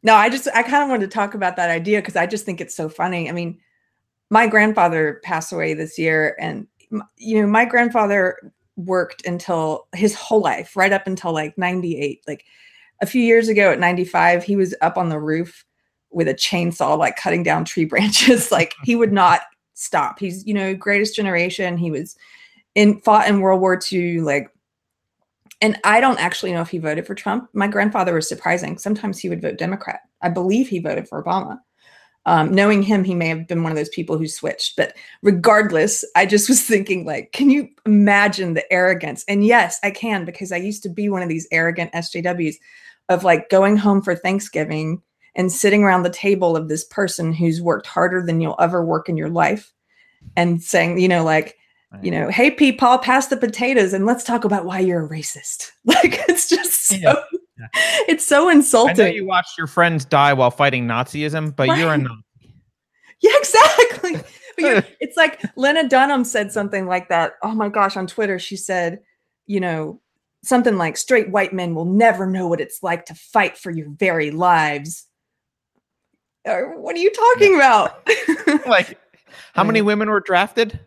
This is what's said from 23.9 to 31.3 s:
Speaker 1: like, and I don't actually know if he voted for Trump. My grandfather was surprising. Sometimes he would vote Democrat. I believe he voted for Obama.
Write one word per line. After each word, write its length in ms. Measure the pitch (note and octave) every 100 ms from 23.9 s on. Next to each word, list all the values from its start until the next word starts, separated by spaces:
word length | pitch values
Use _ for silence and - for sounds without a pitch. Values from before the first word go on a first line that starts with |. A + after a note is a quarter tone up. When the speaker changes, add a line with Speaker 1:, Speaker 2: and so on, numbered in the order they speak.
| F#3+ F3 E3+
Speaker 1:
like, 300 | D3+ C#3+ - _ _ _ _ _ _ _ _ _ _ -
and 200 | A3 G#3
I 160 | G3 A3
don't 180 | C4 B3
actually 320 | F3 - F#3+
know 80 | F3
if 80 | E3
he 100 | F3
voted 280 | D#3+ D3+ -
for 80 |
Trump. 340 | G3+ G3+ G#3+ -
My 140 | G#3 G3+
grandfather 440 | G#3 G#3 G#3 F3+
was 160 | E3 D#3+
surprising. 480 | - F3 F3 F3+ F3
Sometimes 420 | G3+ G#3 G#3 F#3+
he 120 | F3+
would 100 | E3+
vote 160 | D#3 -
Democrat. 440 | E3 G3 - - _ _
I 80 | F3
believe 400 | F3 F3+ A3 C4
he 100 | F3+
voted 300 | D#3 - -
for 140 | D#3
Obama. 360 | D#3+